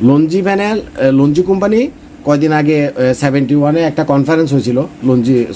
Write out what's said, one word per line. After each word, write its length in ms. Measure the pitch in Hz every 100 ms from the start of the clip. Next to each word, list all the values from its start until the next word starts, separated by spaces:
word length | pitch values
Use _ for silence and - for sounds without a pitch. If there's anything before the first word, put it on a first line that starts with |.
লঞ্জি 380 | 120 143 156 180
প্যানেল, 400 | 190 196 208 214 - -
এ, 120 | 135
লঞ্জি 300 | 135 143 147
কোম্পানি 460 | 185 190 202 220 285 - - - -
কয়দিন 260 | 147 156
আগে, 340 | 156 147 151 143
এ, 280 | - 127
সেভেন্টি 420 | 127 143 139 127 147
ওয়ানে 240 | 143 160
একটা 240 | 160 151
কনফারেন্স 500 | 151 139 139 160 156
হয়েছিল 280 | 139 120 123 - -
লঞ্জি 420 | 123 127 120 127 107